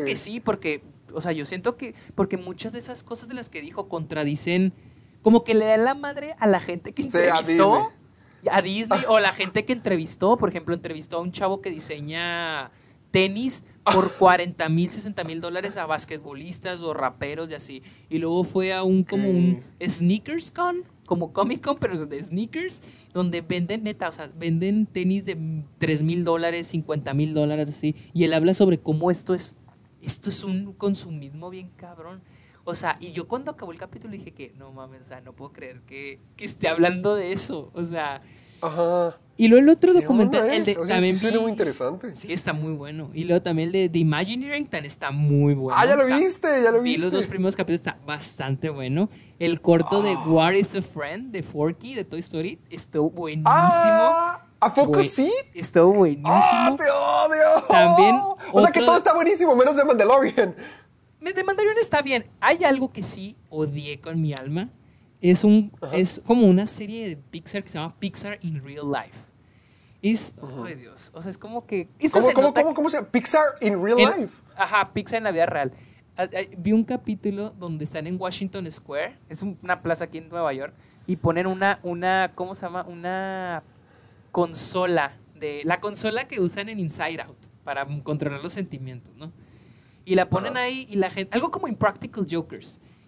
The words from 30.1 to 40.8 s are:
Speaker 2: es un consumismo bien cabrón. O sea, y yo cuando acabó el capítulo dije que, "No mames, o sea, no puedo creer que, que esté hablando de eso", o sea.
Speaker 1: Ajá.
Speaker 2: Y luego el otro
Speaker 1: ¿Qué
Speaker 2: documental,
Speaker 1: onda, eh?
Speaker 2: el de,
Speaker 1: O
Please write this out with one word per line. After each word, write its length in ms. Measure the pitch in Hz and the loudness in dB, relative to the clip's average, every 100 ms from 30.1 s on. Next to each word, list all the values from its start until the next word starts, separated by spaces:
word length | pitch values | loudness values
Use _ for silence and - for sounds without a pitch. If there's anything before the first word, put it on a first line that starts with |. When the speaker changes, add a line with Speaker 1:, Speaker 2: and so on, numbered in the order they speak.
| - 208 | -8 -6
Speaker 2:
es 120 | - | -6
un 300 | 202 190 202 | -4 -6 -6
consumismo 800 | 190 202 196 180 156 139 147 175 | -6 -2 -2 -6 -12 -12 -14 -14
bien 200 | 185 180 - | -14 -18 -20
cabrón. 440 | 175 170 165 185 _ _ _ _ | -20 -20 -18 -20 _ _ _ _
O 100 | - | -10
sea, 220 | 170 175 - | -6 -4 -6
y 140 | 180 | -8
yo 160 | 160 165 | -10 -6
cuando 220 | 247 277 | -6 -8
acabó 180 | 294 180 | -12 -14
el 60 | 165 | -14
capítulo 340 | 185 220 226 | -16 -16 -16
dije 180 | 196 180 | -16 -18
que, 220 | - 131 135 | -18 -18 -18
"No 160 | 135 | -20
mames, 300 | 131 131 131 | -20 -20 -20
o 20 | |
sea, 160 | 123 131 | -20 -20
no 140 | 127 | -20
puedo 180 | 113 135 | -20 -20
creer 300 | - 131 127 | -18 -18 -18
que, 360 | 117 135 139 135 _ - | _ -16 -14 -16 _ -16
que 100 | 202 | -16
esté 200 | - 170 | -4 -2
hablando 460 | 165 175 185 196 | 2 2 2 -2
de 180 | 208 180 | -2 -2
eso", 380 | 190 - 170 139 | -4 -4 -6 -12
o 100 | 175 | -8
sea. 380 | 170 165 151 139 - - _ - | -6 -6 -6 -8 -16 -20 _ -10
Speaker 1:
Ajá. 560 | 165 160 170 175 170 165 _ - | -8 -2 0 2 -2 -4 _ 2
Speaker 2:
Y 120 | 226 | 8
luego 160 | 240 | 8
el 40 | 277 | 8
otro 240 | 330 359 | 8 8
Speaker 1:
¿Qué 80 | 359 | 6
Speaker 2:
documental, 420 | - 240 202 - | 4 4 4 4
Speaker 1:
onda, 120 | 220 | 2
eh? 20 | 320 | 0
Speaker 2:
el 60 | |
de, 140 | 202 | 0
Speaker 1:
O 80 | 196 | -2